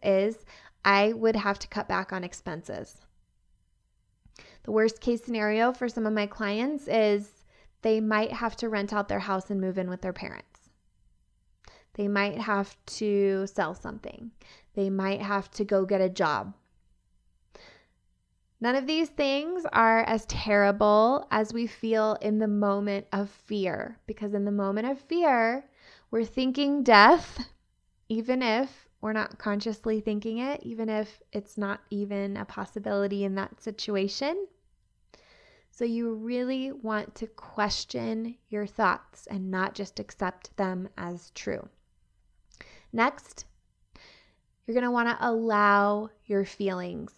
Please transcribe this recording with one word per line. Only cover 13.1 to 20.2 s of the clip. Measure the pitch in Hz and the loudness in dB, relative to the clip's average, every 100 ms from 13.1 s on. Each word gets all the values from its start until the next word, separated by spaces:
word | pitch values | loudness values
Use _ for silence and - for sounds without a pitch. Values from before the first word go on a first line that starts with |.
| 202 196 190 196 | 2 2 2 -2
sell | - 160 185 | -4 -4 -4
something. | - - - - 226 - - - _ | -12 -14 -14 -16 -18 -18 -20 -20 _
They | - 196 | -4 -2
might | 196 190 202 | 0 0 -2
have | 202 202 196 | -2 -4 -4
to | - 202 | -6 0
go | 196 190 | 0 2
get | 196 | 2
a | 185 | 2
job. | 185 165 131 190 - _ _ _ _ _ _ _ _ _ - - - _ _ _ _ _ _ _ - | 0 0 0 -4 -12 _ _ _ _ _ _ _ _ _ -20 -20 -20 _ _ _ _ _ _ _ -6
None | 233 269 | -2 0
of | 262 | 0
these | 311 311 | 0 -2
things | - 277 277 311 359 330 | 0 0 0 -2 -6 -2
are | - 226 226 | 4 6 6
as | 226 220 | 4 0